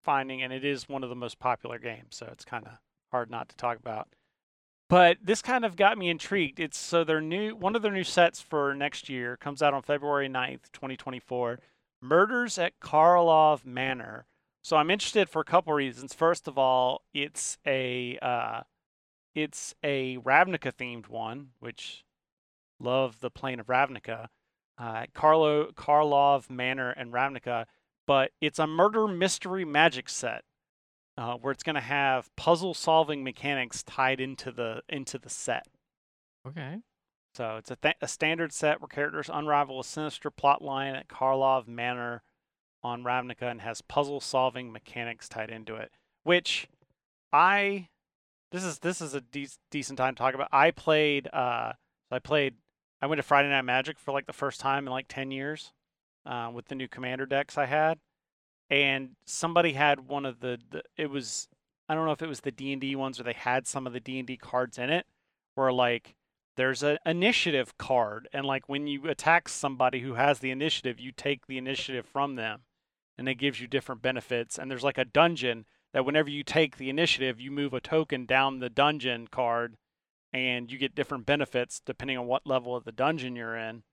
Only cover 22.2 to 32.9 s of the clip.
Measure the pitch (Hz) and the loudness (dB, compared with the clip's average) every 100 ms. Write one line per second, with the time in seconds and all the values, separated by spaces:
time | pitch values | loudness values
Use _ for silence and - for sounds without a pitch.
22.2 | _ _ _ _ _ _ 120 131 131 110 | _ _ _ _ _ _ 0 0 0 -4
23.2 | 123 - 135 123 107 127 135 123 - 113 | -10 -6 -8 -8 0 2 2 0 -10 -10
24.2 | 117 _ _ _ _ - 120 113 120 - | -12 _ _ _ _ -12 -8 -8 -8 2
25.2 | 156 160 151 147 156 - - 147 151 143 | 6 6 6 2 -2 -6 4 4 6 6
26.2 | 143 139 - 127 127 135 127 127 120 120 | 6 4 0 -4 -4 -2 -4 -6 -4 -2
27.2 | 139 131 - 120 113 _ _ _ - 139 | -2 -2 -4 -4 -6 _ _ _ 2 4
28.2 | 135 _ 151 - 156 160 202 220 214 175 | 4 _ -4 0 -2 4 4 4 0 0
29.2 | 185 - 185 190 165 147 160 131 - - | 0 -2 -6 -6 0 6 6 4 -10 -6
30.2 | 123 113 _ _ _ _ _ _ _ - | -6 -8 _ _ _ _ _ _ _ -10
31.2 | 117 123 131 135 160 151 117 143 139 131 | -8 -4 -4 -4 -2 -4 0 2 4 2
32.2 | - - - 170 185 160 - | -2 -2 4 4 2 -4 4